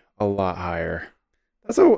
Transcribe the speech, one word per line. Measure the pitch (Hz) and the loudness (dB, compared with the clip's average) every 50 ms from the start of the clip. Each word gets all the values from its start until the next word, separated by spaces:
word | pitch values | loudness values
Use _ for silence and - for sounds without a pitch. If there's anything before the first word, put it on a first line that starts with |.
| _ _ _ - | _ _ _ -4
a | 104 | -2
lot | 101 101 98 95 92 87 90 | -2 -2 -2 -2 -2 -4 -4
higher. | 90 87 87 85 82 80 85 - - - _ _ _ _ _ _ _ _ _ _ _ | -6 -6 -6 -4 -4 -6 -6 -8 -10 -14 _ _ _ _ _ _ _ _ _ _ _
That's | - - - | -4 2 4
a, | 381 330 220 | 4 6 4